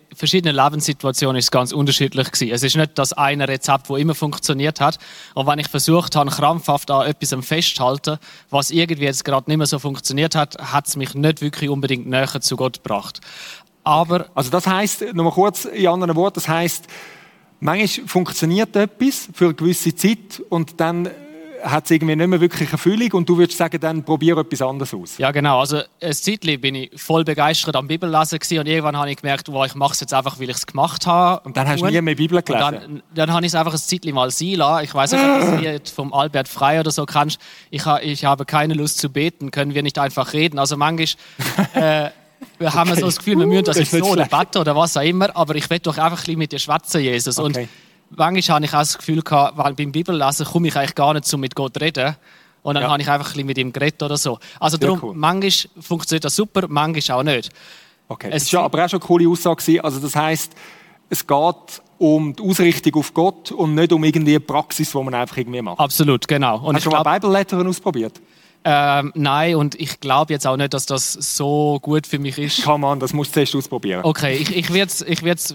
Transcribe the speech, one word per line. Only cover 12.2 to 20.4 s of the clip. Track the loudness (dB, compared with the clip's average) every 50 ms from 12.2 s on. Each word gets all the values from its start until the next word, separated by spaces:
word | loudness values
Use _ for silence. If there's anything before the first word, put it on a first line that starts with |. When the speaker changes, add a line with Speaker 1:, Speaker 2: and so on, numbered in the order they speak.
| 0 -2 -2 -4
Speaker 1:
zu | -4 -4 -2
Gott | -2 -2 -4 -4 -6 -6
gebracht. | -6 -4 -4 -4 -8 -14 -18 -20 -20 -20 -18 -18 -18 -18 -20 -20 _ _ _ 0
Aber | 2 2 2 2 2 0 -2 -2 -4 -4
Speaker 2:
Also | -4 -2 0
das | 0 0 2 0
heisst, | 0 0 0 -2 -4 -4 -6 -4 -2
noch | 0 0
mal | 2
kurz | 4 4 4 2 2 -2 -6
in | -8 -2 2 2 2
anderen | 2 2 0 0 0
Worten, | 2 0 0 0
das | -2 -4 -2
heisst, | 0 0 0 -2 -2 -6 -10 -16 -18 -20 -20 -20 -20 -20 -20 -20 _ _ _ _ _ _
manchmal | -2 0 0 2 0 0 -2 -4 -6 -4
funktioniert | -2 0 0 0 -2 -2 0 0 2 2 0 2 2
etwas | 2 0 0 0 0 0 0 0 -2 -6 -12 -2
für | 2 2
eine | 2 2
gewisse | 2 0 0 0 2 0 -2 0
Zeit | 2 2 2 0 0 -4 -10 -16 -16